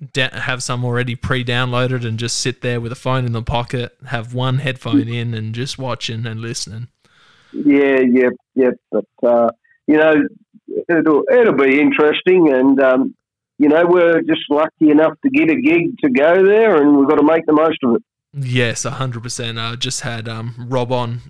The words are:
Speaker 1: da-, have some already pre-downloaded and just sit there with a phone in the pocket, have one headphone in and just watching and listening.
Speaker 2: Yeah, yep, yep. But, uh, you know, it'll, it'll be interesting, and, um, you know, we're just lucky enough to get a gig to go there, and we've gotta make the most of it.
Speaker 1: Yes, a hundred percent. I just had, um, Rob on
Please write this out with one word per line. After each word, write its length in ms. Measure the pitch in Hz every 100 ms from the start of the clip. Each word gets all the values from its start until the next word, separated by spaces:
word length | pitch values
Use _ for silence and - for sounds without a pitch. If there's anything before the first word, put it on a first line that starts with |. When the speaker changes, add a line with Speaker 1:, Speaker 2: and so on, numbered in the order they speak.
| 143
Speaker 1:
da-, 160 | - 127
have 300 | 110 - 127
some 220 | - 123 123
already 300 | 120 123 120
pre-downloaded 920 | - 127 123 123 127 120 127 127 120
and 120 | 110
just 200 | 117 -
sit 240 | 131 123
there 180 | 123 120
with 120 | 117
a 20 | 127
phone 300 | 131 127 123
in 80 |
the 80 | 117
pocket, 560 | 110 120 117 127 120 - 131
have 280 | 123 113
one 260 | 123 131 131
headphone 500 | 135 127 120 139 113
in 240 | 120 120
and 200 | 113 110
just 240 | 113 135 -
watching 480 | 131 117 - 113 117
and 140 | 110
listening. 480 | 113 117 - 110 120 _ _ _ _ _ _
Speaker 2:
Yeah, 480 | - 147 143 139 135
yep, 320 | 131 127 127 123 _ -
yep. 200 | 127 123 _
But, 140 | 107 - _
uh, 260 | 120 120 120 - _ _ -
you 100 | 151
know, 280 | 156 156 - - _ _ - - -
it'll, 360 | 170 160 147 -
it'll 260 | 247 226 139
be 260 | 135 139
interesting, 720 | 147 135 151 147 - 185 156
and, 260 | 131 131 135
um, 340 | 135 127 131 - _ _ _ -
you 100 | 147
know, 180 | 156 175
we're 360 | 180 170 165
just 220 | 147 160 -
lucky 400 | 147 156 - 156
enough 280 | 147 156 156 139
to 40 |
get 180 | 135 160
a 100 | 139
gig 380 | 131 175 156 123
to 60 | 151
go 360 | 123 151 180 190
there, 360 | 208 226 165
and 140 | 143 143
we've 140 | 139
gotta 160 | 151 147
make 200 | 165 165
the 80 |
most 260 | 151 160 -
of 120 | 127 120
it. 80 | - _ _
Speaker 1:
Yes, 540 | 143 131 123 120 - 120
a 60 |
hundred 320 | 113 131 120
percent. 340 | 120 - 117 113
I 180 | 113 117
just 260 | 127 -
had, 280 | 127 117 110
um, 240 | 113 117 117 120
Rob 220 | 131 120
on 300 | 127 120 120 123